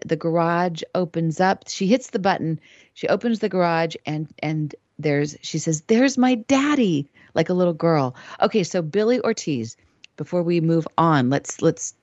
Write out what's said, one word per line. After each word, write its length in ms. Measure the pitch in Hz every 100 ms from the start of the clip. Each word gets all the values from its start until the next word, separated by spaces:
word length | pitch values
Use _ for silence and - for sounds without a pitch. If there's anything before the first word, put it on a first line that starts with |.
| -
the 120 | 160
garage 680 | 165 165 165 170 180 160 -
opens 460 | 185 170 170 165 151
up. 280 | 185 196 -
She 200 | - 190
hits 240 | 262 -
the 80 | 220
button. 400 | 190 180 160 156 - - _
She 140 | - -
opens 320 | 202 233 220
the 100 | 214
garage 460 | 190 175 165 165 - -
and, 260 | 151 151 -
and 360 | 151 156 147 - _ -
there's, 380 | 151 143 147 -
she 160 | - 160
says, 240 | 165 156 -
"There's 300 | 226 269 247
my 180 | 254 240
daddy," 760 | - 269 285 294 208 147 143 _ -
like 160 | - 165
a 40 |
little 200 | 180 180
girl. 420 | 160 165 156 127 - - -
Okay, 220 | 208 220
so 180 | 165 185
Billie 400 | 160 196 220 247
Ortiz, 540 | - 220 - 131 113 - _ _ - -
before 260 | 151 180
we 180 | 170 175
move 260 | 160 165 156 -
on, 320 | 165 147 123
let's, 320 | 139 - -
let's, 320 | 165 165 - -